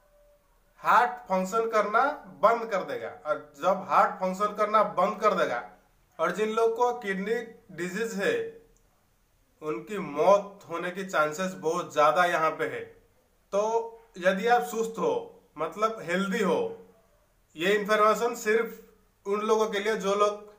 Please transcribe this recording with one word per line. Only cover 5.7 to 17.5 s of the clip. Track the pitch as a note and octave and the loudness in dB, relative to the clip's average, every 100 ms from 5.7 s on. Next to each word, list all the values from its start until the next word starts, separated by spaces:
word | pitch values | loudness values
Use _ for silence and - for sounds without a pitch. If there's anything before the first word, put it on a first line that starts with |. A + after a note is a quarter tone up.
| - _ _ _ - | -18 _ _ _ -4
और | E3+ | -4
जिन | F#3 A3 | -2 -2
लोग | A3 A3+ A3+ | 2 2 2
को | B3 | 0
kidney | A#3+ G3+ F#3 G3 A#3 A3+ - - D#3 | 0 -4 -4 -2 -4 -6 -16 -16 -8
disease | F3 G3+ A3+ | -6 -4 -4
है, | F#3+ F#3 - - - _ _ _ _ _ _ _ _ _ - | -2 -2 -2 -4 -12 _ _ _ _ _ _ _ _ _ -12
उनकी | D#3 D#3 - G3+ | -8 -8 -6 -8
मौत | D#3+ C#3+ F3 G3+ G3 - - | -4 2 4 4 2 -14 -10
होने | E3 F3+ | -8 -6
की | F#3 F#3 | -6 -2
chances | E3 D3+ D3+ F#3 | 0 0 0 -6
बहुत | D#3 D#3 F3 D#3+ | -4 -2 -2 -2
ज़्यादा | D3+ D3+ D#3 | 4 4 6
यहाँ | F3 E3 D#3+ | 4 2 0
पे | - | 0
है। | A2+ A#2+ - - _ _ _ _ _ | -6 -6 -12 -18 _ _ _ _ _
तो | G3 G#3+ A3+ A3+ - - F#3 | -2 0 0 -2 -12 -20 -2
यदि | F3+ F#3+ A#3 | 0 2 4
आप | A#3+ | 2
सुस्त | - A3 - - | 2 -4 -4 -2
हो, | D#3 B2 - - _ D3 | 0 -2 -6 -16 _ -8
मतलब | D#3+ G3+ A3 - | -6 -2 -2 -2
healthy | D3+ F#3 G3 F#3+ | -4 -2 0 0
हो, | F#3 A2 F#2 - - _ _ _ _ _ _ | 0 0 -2 -6 -18 _ _ _ _ _ _